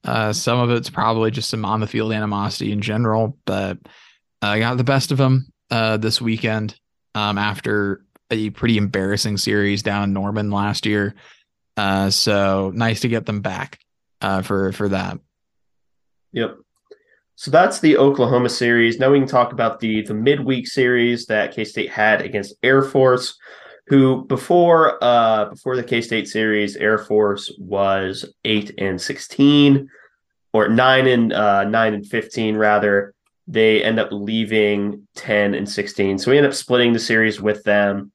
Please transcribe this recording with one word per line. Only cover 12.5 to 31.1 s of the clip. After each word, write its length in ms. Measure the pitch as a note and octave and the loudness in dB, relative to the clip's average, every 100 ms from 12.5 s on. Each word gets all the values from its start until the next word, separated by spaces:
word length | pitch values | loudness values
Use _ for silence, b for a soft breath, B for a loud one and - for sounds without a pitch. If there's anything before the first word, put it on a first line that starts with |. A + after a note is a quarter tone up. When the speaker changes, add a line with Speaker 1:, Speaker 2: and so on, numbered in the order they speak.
| G2 F#2+ | 0 -2
Speaker 1:
nice 280 | F#2 A2+ G#2+ | -2 -2 0
to 80 | B2 | -2
get 160 | A2+ - | -4 -4
them 160 | G#2 | -6
back, 380 | G2 F#2 C#3 - _ _ _ _ | -6 -8 -10 -14 _ _ _ _
uh, 200 | G2 G2 | -4 -2
for, 300 | F#2+ G2 F#2+ | -2 -2 -2
for 180 | F#2+ G#2 | -2 -2
that. 300 | F#2+ F#2+ F#2 _ _ _ _ _ _ _ _ _ _ _ | -2 -6 -10 _ _ _ _ _ _ _ _ _ _ _
Speaker 2:
Yep. 260 | - A#2 - _ _ _ b b b b _ | -6 -6 -8 _ _ _ b b b b _
So 160 | - | 0
that's 280 | D3+ F#3 - | 4 4 2
the 180 | D#3 C3+ | 4 6
Oklahoma 520 | C#3 C#3 A#2+ B2 A#2+ | 4 4 2 2 0
series. 480 | - A#2+ A#2 A#2 A2+ | 0 2 4 2 2
Now 140 | C3 | 2
we 80 | C#3+ | 4
can 80 | C3 | 4
talk 240 | B2+ A#2+ | 2 0
about 260 | A#2 A2+ - | 0 -4 -2
the, 220 | A2+ G#2+ | -4 -4
the 140 | G#2 G#2+ | -4 -2
midweek 520 | A#2+ C#3+ B2+ B2+ B2 | 0 0 0 -4 -4
series 600 | - B2 B2 A#2+ A#2+ - | 0 2 2 2 -2 -2
that 240 | G#2+ - | -2 -2
K-State 400 | - G#2+ - - | -6 -8 -6 -8
had 300 | - G#2+ G#2 | 0 2 2
against 340 | F#2+ G#2 G2 - | 0 -6 -8 -4
Air 180 | B2+ C3+ | 2 4
Force, 560 | C3+ C#3 C3 B2+ - - B B B B _ | 4 2 4 2 -2 -12 B B B B _
who 380 | C#3 C3 C3 - | 4 4 2 -4
before, 760 | C3+ - F3 E3+ E3 D#3+ - | -6 0 2 6 4 4 2
uh, 420 | A#2+ A#2+ A2+ A2 G#2 | 2 4 4 2 -2
before 300 | - - B2+ | -6 -6 -6
the 80 | |
K-State 440 | A#2+ A#2+ A2+ A2+ F#2+ | -2 -4 -2 -4 -4
series, 480 | A2 A2 G#2+ G2+ G2+ | -2 0 0 -2 -2
Air 220 | G#2+ G#2+ | 0 0
Force 540 | - G#2+ G#2 G2 - - | 0 0 0 -2 -8 -16
was 680 | F#2 G2 G2 G2 F#2+ F#2+ - _ | -6 -2 0 0 -2 -8 -14 _
eight 300 | A2+ G#2+ G#2 - | -2 -2 -2 -6
and 220 | G2 F2+ | -6 -4
sixteen 880 | - - - - C#3 D3 C#3+ C#3 C#3 B B B _ _ _ | -8 -10 -10 2 4 6 6 4 0 B B B _ _ _
or 160 | A2 G2+ | 0 2
nine 400 | A2+ B2+ C3 | 4 4 4
and, 240 | C3 | 4